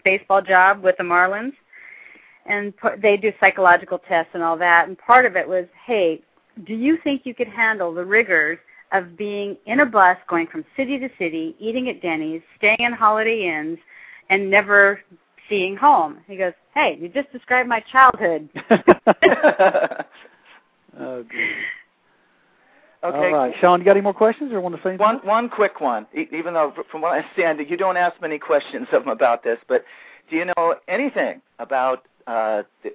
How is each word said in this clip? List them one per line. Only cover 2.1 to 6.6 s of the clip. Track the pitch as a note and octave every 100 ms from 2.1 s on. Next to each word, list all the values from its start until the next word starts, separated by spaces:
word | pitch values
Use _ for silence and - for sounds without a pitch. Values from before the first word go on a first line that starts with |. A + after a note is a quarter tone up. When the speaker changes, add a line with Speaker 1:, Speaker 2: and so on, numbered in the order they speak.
| - _ _ -
Speaker 1:
and | G3+ G3+ G3
pu-, | A3+ G3+
they | G#3 G3+
do | G#3 -
psychological | F#3+ F#3+ F#3 F3+ F3+ F3
tests | - F3 E3
and | F3+
all | E3 E3
that, | F3 E3+ E3
and | F#3
part | - B3 B3
of | F3+
it | D3+
was, | F#3 F3+ _ -
"Hey, | A3 E3+ D#3+ _ _ _ -